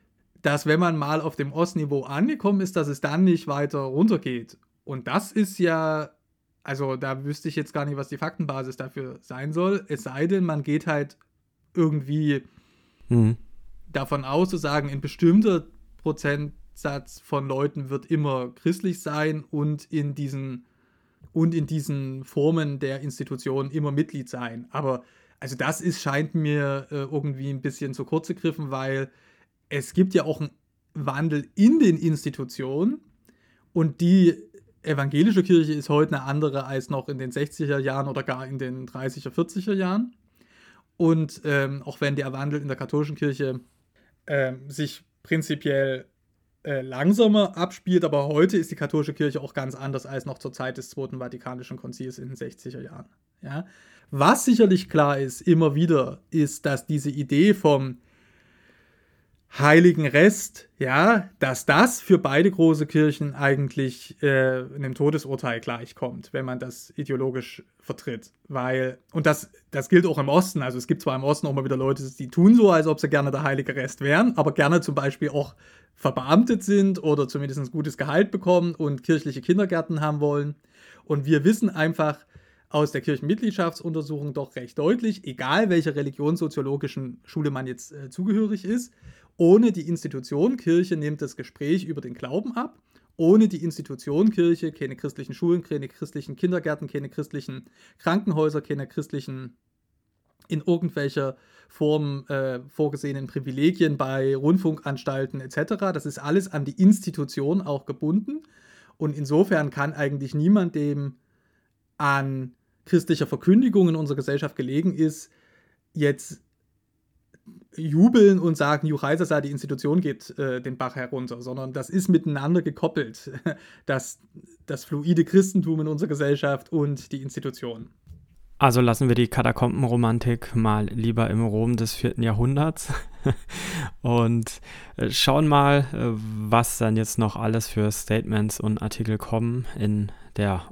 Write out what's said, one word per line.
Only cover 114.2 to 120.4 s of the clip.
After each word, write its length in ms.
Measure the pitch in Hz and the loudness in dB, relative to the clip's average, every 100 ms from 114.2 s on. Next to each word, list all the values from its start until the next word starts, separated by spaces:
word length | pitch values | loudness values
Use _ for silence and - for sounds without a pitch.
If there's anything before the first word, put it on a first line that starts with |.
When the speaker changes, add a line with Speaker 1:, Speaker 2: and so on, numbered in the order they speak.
| 131 139 147 - | -2 -2 -4 -6
Speaker 1:
gelegen 380 | 127 143 180 | -2 0 0
ist, 360 | 180 156 156 - _ _ _ _ _ _ | 0 -2 -2 -18 _ _ _ _ _ _
jetzt 480 | - 147 131 - - _ _ _ _ _ _ _ _ _ _ - - _ - | -2 0 -2 -8 -20 _ _ _ _ _ _ _ _ _ _ -20 -20 _ -8
jubeln 640 | 160 151 220 240 202 185 | 0 6 8 10 8 8
und 180 | 170 156 | 2 0
sagen, 300 | 143 147 156 | 2 2 0
"Juchheisa, 540 | 147 143 160 165 151 | -2 0 0 2 0
die 100 | 143 | -2
Institution 500 | 143 139 139 143 170 | -8 -6 -4 0 0
geht, 360 | 160 117 - | 0 -6 -12
äh, 240 | 127 | -6